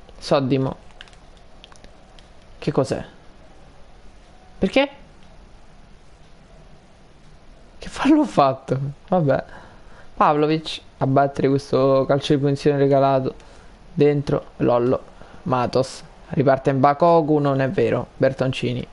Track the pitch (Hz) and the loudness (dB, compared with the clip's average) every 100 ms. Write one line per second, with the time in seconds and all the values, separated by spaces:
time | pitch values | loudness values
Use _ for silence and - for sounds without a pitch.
0 | - - - 151 131 131 135 - - - | -20 -18 -2 -2 0 -2 -2 -8 -16 -20
1 | - - - - - - - - - - | -20 -20 -20 -20 -20 -20 -20 -20 -20 -20
2 | - - - - - - - 151 127 101 | -20 -20 -20 -20 -20 -10 -6 -2 -2 -4
3 | - - - - - - - - - - | -8 -18 -20 -20 -20 -20 -20 -20 -20 -20
4 | - - - - - - 196 - 277 - | -20 -20 -20 -20 -20 -6 -2 0 0 -4
5 | - - - - - - - - - - | -20 -20 -20 -20 -20 -20 -20 -20 -20 -20
6 | - - - - - - - - - - | -20 -20 -20 -20 -20 -20 -20 -20 -20 -20
7 | - - - - - - - - - - | -20 -20 -20 -20 -20 -20 -20 -20 -16 -4
8 | 262 302 277 - 139 - - 135 139 - | 2 2 2 0 0 0 -6 -6 -6 -10
9 | - 185 147 131 - - - - - - | -4 0 0 0 -4 -16 -20 -20 -20 -20
10 | - - 196 151 151 160 156 - - - | -20 0 2 2 0 -2 -4 -12 -16 -6
11 | 135 135 139 135 139 139 - 131 135 135 | 0 2 2 0 0 0 0 0 2 2
12 | 135 139 - 147 139 139 151 143 139 139 | 0 -2 0 0 0 0 0 2 2 4
13 | 135 135 131 - - - - - - - | 2 2 -2 -8 -16 -20 -20 -20 -12 2
14 | 147 147 143 143 - - 135 120 120 123 | 2 2 0 -4 -4 -4 0 2 2 -2
15 | - - - - - 127 120 123 127 - | -6 -20 -20 -14 -4 -2 0 -2 -2 -6
16 | - - - - 135 135 - 139 143 143 | -20 -20 -8 -2 2 2 0 2 2 4
17 | 170 170 151 151 143 135 131 127 113 117 | 4 4 4 0 0 0 -2 0 0 0
18 | - - 131 135 131 127 120 120 - | -4 -2 -2 0 -4 -2 -4 -6 -8